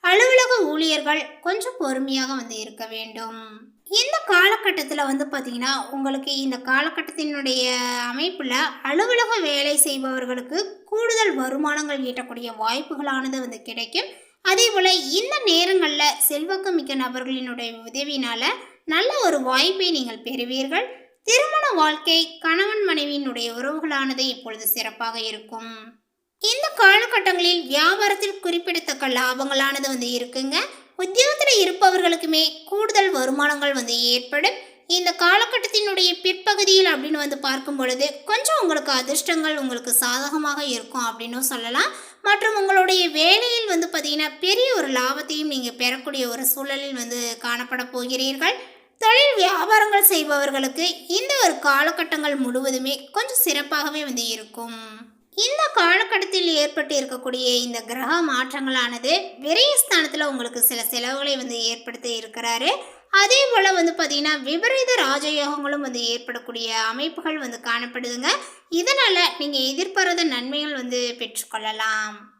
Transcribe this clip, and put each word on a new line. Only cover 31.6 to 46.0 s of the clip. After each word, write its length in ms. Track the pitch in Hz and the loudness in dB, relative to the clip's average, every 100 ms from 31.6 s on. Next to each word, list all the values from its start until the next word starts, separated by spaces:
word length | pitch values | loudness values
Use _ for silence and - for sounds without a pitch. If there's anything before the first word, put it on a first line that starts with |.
இருப்பவர்களுக்குமே 1040 | 359 359 381 370 349 330 320 311 311 - | 4 6 4 6 2 2 0 2 0 -4
கூடுதல் 460 | - 403 427 415 392 | -6 -2 2 4 4
வருமானங்கள் 600 | 277 262 277 294 294 285 | 2 0 2 2 2 0
வந்து 280 | 269 240 240 | 0 -2 0
ஏற்படும். 580 | 240 247 247 285 349 - - - _ | 2 0 0 0 0 -2 -12 -20 _
இந்த 280 | 359 349 349 | 0 0 2
காலகட்டத்தினுடைய 1040 | 349 392 480 494 494 427 415 381 359 349 | 4 4 4 0 0 0 0 2 2 2
பிற்பகுதியில் 680 | 370 370 - 403 392 381 381 | -2 0 0 2 6 6 6
அப்படின்னு 300 | 294 285 311 | 4 0 -2
வந்து 140 | 294 285 | -2 -2
பார்க்கும் 380 | 277 269 269 285 | -2 -4 -4 -4
பொழுது, 340 | 254 254 285 285 | -2 0 -2 -4
கொஞ்சம் 360 | - 440 554 622 | -2 0 2 2
உங்களுக்கு 300 | 381 302 294 | 2 0 0
அதிர்ஷ்டங்கள் 640 | 262 254 294 - 330 311 302 | -2 0 -2 0 0 0 -2
உங்களுக்கு 360 | 269 240 247 | -4 -4 0
சாதகமாக 720 | 240 247 247 285 311 294 285 | 0 2 -2 -2 -2 -2 -2
இருக்கும் 420 | 285 240 - 262 233 | -4 -6 -6 -6 -4
அப்படின்னும் 440 | 226 233 247 262 | -6 -10 -4 -4
சொல்லலாம். 380 | 262 233 262 415 - - - | -4 -4 0 -2 -2 -18 -6
மற்றும் 340 | 403 415 427 427 | 0 2 2 0
உங்களுடைய 520 | 392 381 370 370 349 | 4 4 6 4 2
வேலையில் 580 | 302 330 415 480 466 440 | 4 6 6 4 0 0
வந்து 220 | 339 339 | 0 0
பாத்தீங்கன்னா, 380 | 320 294 294 302 285 | -4 -4 -2 -4 -2
பெரிய 340 | 359 415 523 | 0 2 2
ஒரு 140 | 466 277 | 2 0
லாபத்தையும் 640 | 254 254 285 294 302 302 | 0 0 -2 -4 -4 -4
நீங்க 160 | 269 240 | -4 -6
பெறக்கூடிய 580 | 240 247 262 | -2 -2 -2